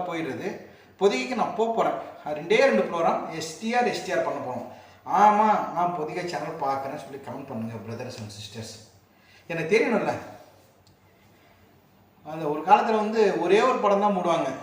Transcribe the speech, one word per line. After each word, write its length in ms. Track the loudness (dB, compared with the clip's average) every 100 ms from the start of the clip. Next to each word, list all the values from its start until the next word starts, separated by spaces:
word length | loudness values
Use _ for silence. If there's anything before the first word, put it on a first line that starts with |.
போயிடுறது. 600 | -2 -4 -6 -6 -8 -8 -14 -20 -14 0
பொதிகைக்கு 360 | 2 2 -2
நான் 200 | -2 -2
போப் 200 | 0 0
போறேன். 400 | 2 0 -2 -8 -12
அது 100 | -8
ரெண்டே 220 | -4 2 4
ரெண்டு 240 | 6 4
ப்ரோக்ராம், 480 | 0 0 0 0 -4
எஸ் 240 | -8 -8 -8
டி 160 | -2
ஆர், 120 | 0 0
எஸ் 180 | -2
டி 60 | -2
ஆர் 120 | -2
பண்ண 160 | -2 -4
போறோம். 260 | -6 -8 -10 -16 -20 -16 0
ஆமா, 640 | 6 6 6 4 2 0
நான் 220 | -2 -2 -2
பொதிகை 300 | -4 -6 -4
சேனல் 340 | -6 -6 -4
பார்க்குறேன்னு 420 | -2 -2 -4 -10
சொல்லி 140 | -12 -14
கமெண்ட் 300 | -12 -12 -10
பண்ணுங்க 260 | -8 -8 -8 -10
brothers 300 | -10 -10 -12
and 140 | -12
sisters. 380 | -14 -14 -12 -14 -16 -20 _ _ _ _ -18 -8
எனக்கு 300 | -6 2 2
தெரியணும்ல. 340 | 4 0 0 -4 -8 -18 -20 -20 _ _ _ _ _ _ _ _ _ _ _ _ _ _ _ _
அந்த 220 | -14 -6 -4
ஒரு 140 | 0
காலத்துல 340 | 4 6 6
வந்து 460 | 0 2 4 4 4
ஒரே 200 | 4 4
ஒரு 160 | 4 4
படம் 240 | 2 4
தான் 160 | 2 2
போடுவாங்க. 300 | 2 0 0 -6